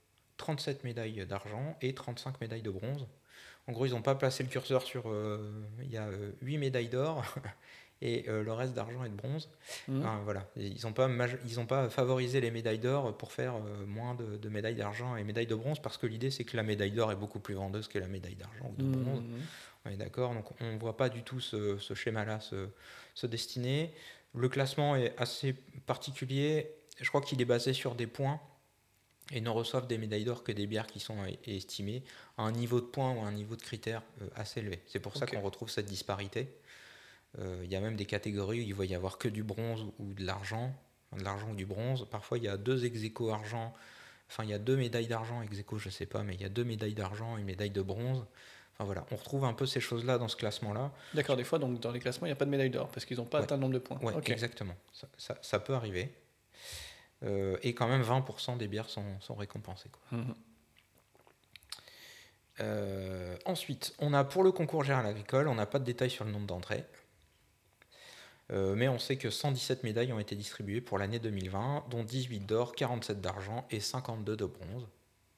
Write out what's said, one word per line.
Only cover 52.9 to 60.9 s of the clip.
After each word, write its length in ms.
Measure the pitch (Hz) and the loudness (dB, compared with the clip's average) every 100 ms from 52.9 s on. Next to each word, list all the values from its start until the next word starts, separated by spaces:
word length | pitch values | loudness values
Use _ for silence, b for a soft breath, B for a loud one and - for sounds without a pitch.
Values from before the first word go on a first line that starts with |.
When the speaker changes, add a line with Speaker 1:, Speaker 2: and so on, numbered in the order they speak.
| 131 - | -4 -4
Speaker 2:
qu'ils 120 | 123 | -4
n'ont 80 | 120 | 2
pas 120 | 151 | 2
Speaker 1:
Ouais. 60 | |
Speaker 2:
atteint 120 | 135 143 | 4 4
le 40 | |
nombre 120 | 131 131 | 4 2
de 40 | |
points. 200 | - 135 | 0 0
Speaker 1:
Ouais, 160 | 117 151 | 0 2
Speaker 2:
Ok. 140 | - | 2
Speaker 1:
exactement. 440 | 120 120 - 98 90 - | 0 0 -2 -6 -6 -12
Ça, 160 | - - - | -18 -18 -16
ça, 180 | - - | -8 -8
ça 160 | - 107 | 0 0
peut 160 | - 135 | 2 0
arriver. 360 | 113 90 135 - - _ _ B B B B B B _ | 0 0 -2 -6 -20 _ _ B B B B B B _
Euh, 340 | 110 98 98 92 | -2 2 2 2
et 100 | 123 120 | 0 2
quand 140 | 117 | 4
même, 120 | 131 | 6
vingt 200 | 113 131 | 6 4
pour 180 | 131 - | 2 -4
cent 160 | - 120 | -4 -2
des 140 | 107 | -2
bières 200 | 104 110 | -2 -4
sont, 300 | - 101 95 | -6 -6 -8
sont 160 | - 104 | -8 -6
récompensées, 540 | 98 107 107 92 - | -6 -6 -8 -12 -14
quoi. 280 | - - 117 | -20 -6 -4
Speaker 2:
Mhm. 160 | 127 - - - _ - _ | -4 -6 -14 -20 _ -20 _